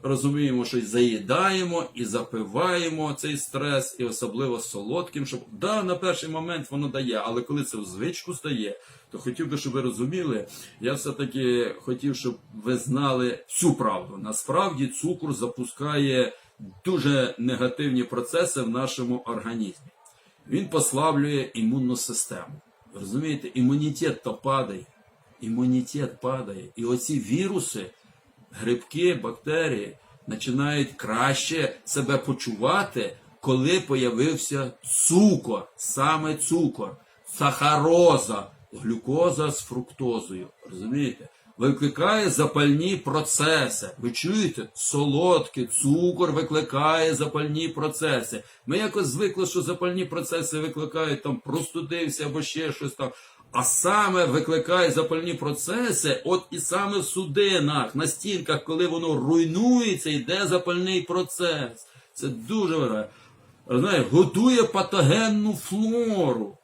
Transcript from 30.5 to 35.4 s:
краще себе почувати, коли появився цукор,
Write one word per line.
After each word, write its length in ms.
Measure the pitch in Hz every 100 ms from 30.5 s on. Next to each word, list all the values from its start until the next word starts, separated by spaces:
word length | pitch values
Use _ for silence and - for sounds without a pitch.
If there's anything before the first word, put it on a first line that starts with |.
| 127 143 147 139
краще 840 | - 113 110 135 139 - 160 139 - -
себе 320 | 139 127 139
почувати, 1000 | - 123 - 107 127 190 196 123 101 - - _
коли 380 | 139 131 135 185
появився 920 | - 135 123 113 151 147 - 139 131 -
цукор, 840 | - - - 170 208 151